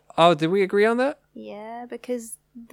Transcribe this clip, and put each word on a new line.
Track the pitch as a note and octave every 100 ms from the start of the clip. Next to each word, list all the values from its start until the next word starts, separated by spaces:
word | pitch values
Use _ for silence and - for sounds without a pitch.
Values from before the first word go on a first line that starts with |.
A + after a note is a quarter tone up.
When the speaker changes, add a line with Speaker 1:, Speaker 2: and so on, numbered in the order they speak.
| - -
Speaker 1:
Oh, | F3
did | D#3 D#3+
we | G3
agree | F#3+ G3+ A3
on | A#3+
that? | C4+ - _
Speaker 2:
Yeah, | A#3 G#3+ G#3 A3 A#3 B3
because | A#3+ - B3 A3+ - _ A#3+ A#3